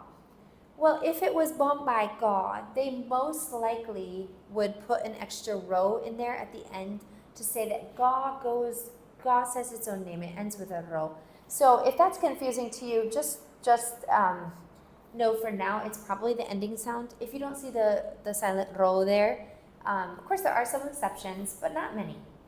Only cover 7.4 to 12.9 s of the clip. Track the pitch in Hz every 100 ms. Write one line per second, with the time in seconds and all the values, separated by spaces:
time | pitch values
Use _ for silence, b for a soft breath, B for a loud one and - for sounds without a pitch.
7.4 | 220 240 214 202 - - 247 262 269 269
8.4 | 240 240 240 226 - - - - 254 247
9.4 | 247 262 240 226 220 196 180 170 175 175
10.4 | 208 208 190 175 170 165 156 156 B B
11.4 | B - 277 240 254 254 359 - 330 269
12.4 | 262 240 240 - 240